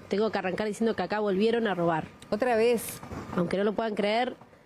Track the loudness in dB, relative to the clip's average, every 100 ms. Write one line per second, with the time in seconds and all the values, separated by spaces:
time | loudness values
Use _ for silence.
0 | -4 -2 0 0 -2 -2 -4 0 0 0
1 | -2 -2 0 2 2 2 0 0 2 0
2 | -4 -12 -6 0 2 4 4 2 -2 -12
3 | -12 -12 -6 -2 0 0 0 0 -2 0
4 | 0 2 0 -4 -18 -20